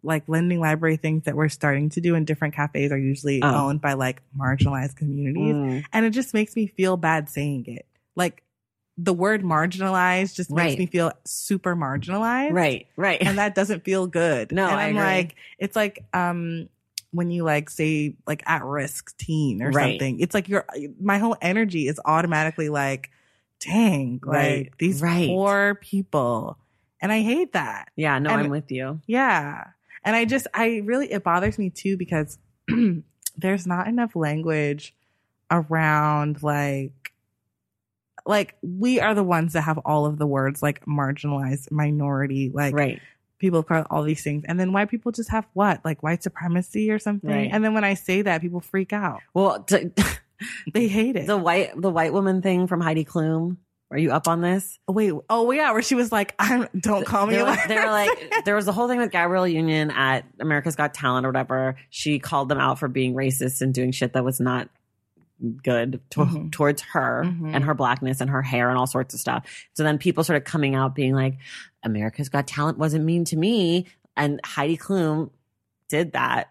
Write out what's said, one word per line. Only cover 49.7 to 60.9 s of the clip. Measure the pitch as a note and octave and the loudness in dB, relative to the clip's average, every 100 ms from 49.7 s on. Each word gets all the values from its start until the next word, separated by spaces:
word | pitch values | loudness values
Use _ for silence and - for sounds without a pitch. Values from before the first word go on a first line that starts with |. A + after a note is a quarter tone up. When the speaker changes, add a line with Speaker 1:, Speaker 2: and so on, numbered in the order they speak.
| F#3+ F3 | 2 2
Speaker 2:
<laughs> | - - - _ _ A3 - - | 2 2 0 _ _ -14 -10 -4
Speaker 1:
They | - A#3 | 0 2
hate | G3+ A#3 | 2 2
it. | A3 D#3+ | 0 0
Speaker 2:
the | G#3 | 2
white, | E3+ F3+ - - | 4 2 0 -2
the | F#3 | 0
white | E3 D#3+ | 2 2
woman | F#3 G3 F#3 | 2 2 2
thing | F#3+ F3+ F3+ | 2 2 2
from | F3 | 0
Heidi | E3 D#3+ | 0 0
Klum. | D#3 E3+ D#3 D#3+ E3+ F3+ _ _ _ | -2 0 0 0 -2 -6 _ _ _
Are | C#3+ | 0
you | D#3+ | 2
up | C3 E3 | 2 0
on | E3+ | 0
this? | F3 F#3+ - - - | 2 0 -4 -10 -4
Speaker 1:
Oh, | |
wait. | F#3+ G#3+ D3+ - | 0 0 -2 0
Oh, | A3+ A#3 | 2 2
yeah. | C#4 D4 | 2 2
Where | A3 | 2
she | - | 2
was | B3+ A#3 | 0 2
like, | A3 G3+ - | 0 -2 0
"I'm, | G#3 B3 A#3 F#3 | 2 2 0 -2
don't | G#3+ G#3 | 0 0
call | - G3+ G#3 | 0 0 2
me | |
Speaker 2:
They | A#3 | 2
Speaker 1:
a | |
Speaker 2:
were, | B3 | 2
Speaker 1:
white | - - | 2 0
Speaker 2:
they | |
were | A3 | 2
Speaker 1:
person." | - G#4+ G#4 B4 - | 2 2 2 0 -2
Speaker 2:
like, | A4+ | -2
there | G3+ | 2
was | G#3 | 0
the | G3 | 0
whole | G#3 A#3+ | 0 0
thing | B3 | 0
with | A#3 | 0
Gabrielle | F3 F3 F#3 F3+ | 0 2 2 2
Union | D#3+ D#3+ D#3 D3+ | 2 2 0 0
at | B2+ C3 C3 - - | 2 2 2 -4 -8
America's | D#3 D3 D#3 | -2 0 -2
Got | D3 D3 | -2 -2